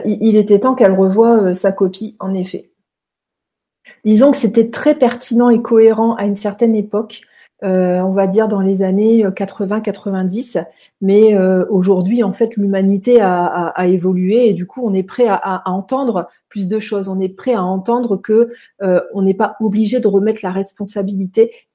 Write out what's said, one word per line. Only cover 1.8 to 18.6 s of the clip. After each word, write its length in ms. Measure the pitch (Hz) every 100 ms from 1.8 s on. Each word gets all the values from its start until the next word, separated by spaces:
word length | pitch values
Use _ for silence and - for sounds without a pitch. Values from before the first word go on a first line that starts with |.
| 185 185 220 -
en 120 | 190
effet. 380 | 190 180 - - _ _ _ _ _ _ _ _ _ _ _ _ _ 214
Disons 260 | 214 277
que 60 | 277
c'était 340 | 214 233 226
très 240 | - 302 302
pertinent 540 | 240 233 - 233 240
et 120 | 233
cohérent 540 | 240 226 220 220 226 226
à 80 |
une 140 | 202 202
certaine 360 | 208 196 233 220
époque, 480 | 202 208 226 - _ _ _ -
euh, 360 | 196 185 180 180
on 140 | 185
va 140 | 190 190
dire 200 | 202 220
dans 140 | 202
les 220 | 190 190
années, 420 | 190 196 214 226 202
euh, 60 |
quatre-vingts, 500 | 185 190 - 196 214
quatre-vingt-dix, 760 | 214 190 202 190 185 202 277 175 165 _ _ -
mais, 340 | 190 202 220 208
euh, 300 | 185 185 -
aujourd'hui, 540 | 196 185 185 180 240
en 80 | 202
fait, 240 | - 226 214
l'humanité 640 | 202 196 190 196 247 240
a, 280 | 190 180 175
a, 200 | 175 170 -
a 60 | 180
évolué 600 | 185 185 180 185 226 233
et 60 |
du 120 | 175 180
coup, 160 | - 240
on 80 |
est 100 | 190
prêt 240 | 190 - 233
à, 80 | 190
à, 340 | 196 185 190
à 20 |
entendre 560 | 190 190 262 262 196 165 _ _
plus 220 | 208 185
de 100 | 214
choses. 300 | 214 202 190
On 100 | 190
est 80 | 190
prêt 260 | 190 262
à 100 | 226
entendre 520 | 180 190 185 240 240 190
que, 380 | - 220 233 -